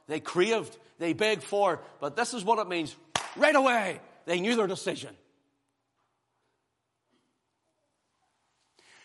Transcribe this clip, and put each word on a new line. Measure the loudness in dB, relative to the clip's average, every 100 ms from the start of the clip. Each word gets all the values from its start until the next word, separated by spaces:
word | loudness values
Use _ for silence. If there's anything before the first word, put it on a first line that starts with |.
| -8
They | -8
craved, | -2 0 2 2 -2 -12 -20 -6
they | -4
begged | 0 0 0
for, | -2 0 2 0 -6 -10
but | -6 -2
this | -4
is | -2
what | 0 0
it | 0
means. | -4 -4 -8 -6 -6 -4 2
Right | 4 6
away, | 4 2 0 -6 -12 -12 -2
they | 0
knew | 2 2
their | 0
decision. | -2 -4 -6 -10 -16 _ _ _ _ _ _ _ _ _ _ _ _ _ _ _ _ _ _ _ _ _ _ _ _ _ _ _ _ _ _ _ _ _ _ _ _ _ -20